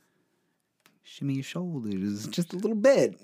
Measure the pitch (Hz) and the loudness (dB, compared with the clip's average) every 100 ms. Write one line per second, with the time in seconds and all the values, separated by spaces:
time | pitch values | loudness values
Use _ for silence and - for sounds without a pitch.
0 | _ _ _ _ _ _ _ _ _ _ | _ _ _ _ _ _ _ _ _ _
1 | - - 139 135 135 175 180 147 110 95 | -20 -6 -4 -4 -4 -8 -6 -6 -4 -2
2 | 101 104 110 - 175 180 220 226 262 247 | -2 -4 -4 -4 -2 -2 -2 4 6 6
3 | 131 - | 4 2